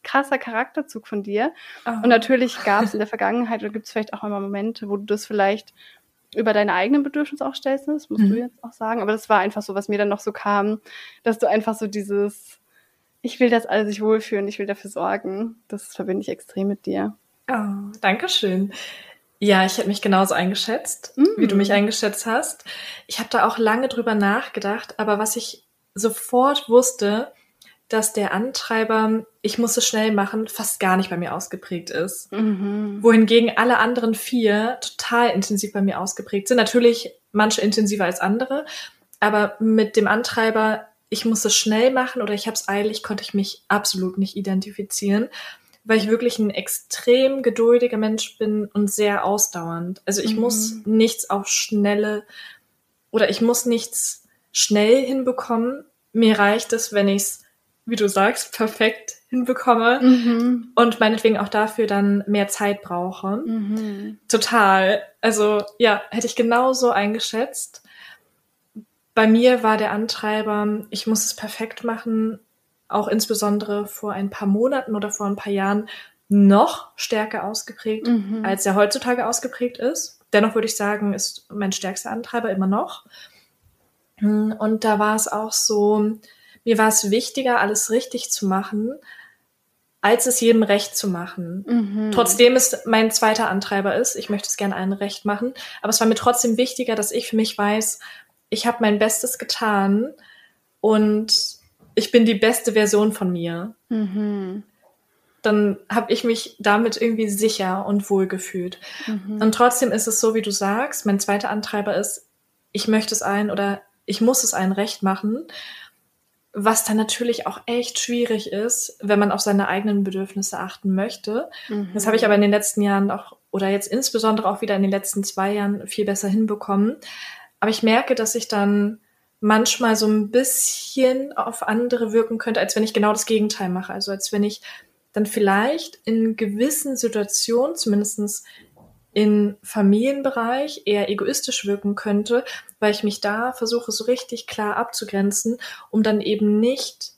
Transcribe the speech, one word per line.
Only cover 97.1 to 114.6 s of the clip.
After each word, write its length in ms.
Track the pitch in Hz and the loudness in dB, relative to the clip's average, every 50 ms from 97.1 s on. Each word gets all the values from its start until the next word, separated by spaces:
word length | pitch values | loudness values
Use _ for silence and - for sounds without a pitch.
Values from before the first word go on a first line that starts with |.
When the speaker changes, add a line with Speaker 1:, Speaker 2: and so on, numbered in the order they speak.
Speaker 2:
ich 160 | - 240 226 - | -4 -4 -4 -2
für 80 | 220 | 0
mich 200 | 220 220 214 - | 0 0 0 0
weiß, 440 | - 202 202 208 220 214 - - - - - - - - _ _ _ _ _ | -2 0 0 0 0 -2 -4 -6 -8 -12 -18 -20 -20 -20 _ _ _ _ _
ich 180 | 240 226 - | -6 -2 -2
hab 140 | 240 233 - | -2 0 2
mein 180 | 226 214 208 208 | 2 2 2 2
Bestes 400 | 214 220 214 - - - - - | 2 2 0 0 -4 -4 -6 -6
getan 760 | - - - - 233 220 208 196 196 196 202 214 240 302 - - - - - - - _ _ _ _ _ _ _ | -8 -8 -6 -4 -2 0 2 2 2 2 2 2 0 -2 -6 -12 -20 -20 -20 -20 -20 _ _ _ _ _ _ _
und 800 | - 214 214 214 214 214 214 214 220 220 - - - - - - _ _ _ _ _ _ _ | 2 2 4 4 4 4 2 0 0 0 0 -2 -2 -4 -8 -14 _ _ _ _ _ _ _
ich 160 | 226 214 - | -2 2 4
bin 140 | - 240 226 | 6 6 6
die 100 | 226 220 | 6 4
beste 380 | 196 - 220 247 - - 233 | 4 4 2 2 2 0 0
Version 400 | 208 220 214 208 214 208 214 220 | 2 4 4 4 4 4 4 2
von 180 | 214 - 196 180 | 0 0 -2 -2
mir. 420 | 180 170 170 170 170 170 180 220 220 _ _ - | -2 -2 -4 -4 -6 -6 -8 -10 -14 _ _ -6
Speaker 1:
Mhm. 720 | 240 220 214 190 190 208 208 208 208 202 190 185 190 208 202 _ _ _ _ _ _ _ _ _ _ _ _ _ _ _ | -4 -2 -2 -2 -2 -4 -2 -2 -4 -4 -6 -8 -8 -10 -12 _ _ _ _ _ _ _ _ _ _ _ _ _ _ _
Speaker 2:
Dann 360 | - 220 214 208 208 202 196 196 - - | -2 2 2 4 2 2 0 -2 -6 -6
hab 220 | 208 233 - - | -4 -2 -2 0
ich 140 | 214 240 - | -2 0 0
mich 320 | 233 233 226 - - - - | -2 -2 -2 -6 -10 -10 -4
damit 420 | 208 214 202 214 233 226 214 - | 0 2 2 4 2 0 0 0
irgendwie 280 | 233 233 226 214 220 208 | 0 0 0 0 0 -2
sicher 580 | 202 202 214 220 220 - 190 185 185 196 - | 0 0 0 0 0 0 -2 -2 -2 -2 -2
und 220 | - 202 202 202 - | 0 0 0 0 2
wohl 160 | 202 190 190 | 2 2 2
gefühlt. 540 | 185 190 190 - - - 185 175 185 185 - - - - - - | 0 -2 -6 -8 -8 -8 -6 -6 -8 -10 -14 -16 -18 -16 -12 -8
Speaker 1:
Mhm. 340 | 226 220 196 185 202 214 208 | -6 -6 -6 -6 -6 -2 0
Speaker 2:
Und 140 | 214 220 220 | 2 2 4
trotzdem 380 | - 240 247 247 - 269 226 | 6 4 4 4 2 0 0
ist 160 | - 220 - 226 | 0 0 -2 -2
es 120 | 214 - | 0 0
so, 140 | - 220 220 | 2 2 2
wie 80 | 226 | 0
du 80 | 208 208 | -2 -2
sagst, 560 | 196 - 202 196 202 226 269 294 - - - | -2 -2 -2 -2 -2 -2 -4 -4 -6 -4 -2
mein 140 | 208 196 196 | 0 0 0
zweiter 300 | - - 202 208 - - | 0 0 -2 -2 -2 -2
Antreiber 440 | 208 214 208 - - 208 202 208 196 | -4 -4 -4 -4 -4 -4 -2 -2 -2
ist, 300 | 180 202 - - - - _ _ _ _ _ _ _ _ _ | -2 -2 -4 -6 -12 -14 _ _ _ _ _ _ _ _ _
ich 140 | - 202 - 220 | -8 -4 0 2
möchte 260 | 220 220 214 - 202 | 2 2 2 0 -4
es 80 | - | -4
allen 280 | - - 202 202 208 208 | -2 -2 -2 -2 -2 -2
oder 300 | 202 202 202 202 196 - - _ _ _ _ | -2 -2 -2 -2 -2 -4 -8 _ _ _ _
ich 160 | - 196 - | -6 -2 2
muss 240 | 226 240 262 - - | 2 4 4 2 0
es 100 | - - | 0 0
allen 180 | 190 | 0